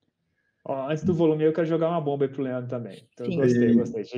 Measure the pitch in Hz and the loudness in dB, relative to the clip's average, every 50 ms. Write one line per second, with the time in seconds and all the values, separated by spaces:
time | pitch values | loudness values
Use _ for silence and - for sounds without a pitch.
0 | _ _ _ _ _ _ _ _ _ _ _ _ _ - 135 135 131 139 160 151 | _ _ _ _ _ _ _ _ _ _ _ _ _ -8 -6 -6 -4 -4 -4 -2
1 | - 196 170 156 170 156 156 156 156 160 156 180 165 156 165 160 165 165 175 170 | 0 0 2 4 4 4 4 4 2 2 2 2 0 0 0 0 0 0 0 -2
2 | 147 143 143 143 139 131 127 143 135 131 127 127 123 123 127 120 113 98 95 - | -2 -2 -2 -2 -2 -2 -2 -6 -6 -6 -6 -6 -6 -6 -8 -8 -8 -10 -14 -18
3 | _ _ _ - 120 123 180 143 131 123 120 120 120 117 117 117 113 113 113 110 | _ _ _ -10 -8 -4 -2 2 2 4 4 4 4 4 4 4 2 0 -4 -8
4 | 98 - 123 | -8 -6 -6